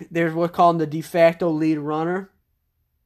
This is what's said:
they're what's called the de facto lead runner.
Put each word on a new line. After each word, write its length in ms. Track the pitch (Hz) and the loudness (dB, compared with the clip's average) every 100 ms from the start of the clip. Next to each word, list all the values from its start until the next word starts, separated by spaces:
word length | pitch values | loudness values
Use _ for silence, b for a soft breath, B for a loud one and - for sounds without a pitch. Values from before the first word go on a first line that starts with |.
| - | -8
they're 220 | 170 165 | -2 -2
what's 220 | 160 170 | 0 -4
called 240 | 170 175 170 | 2 2 2
the 80 | 156 | -2
de 140 | 156 | -6
facto 480 | 156 175 165 170 175 | -4 4 4 4 -2
lead 300 | 156 160 151 | 0 -2 -2
runner. 520 | 147 151 165 180 196 _ _ _ _ _ _ _ | -4 -4 -4 -6 -8 _ _ _ _ _ _ _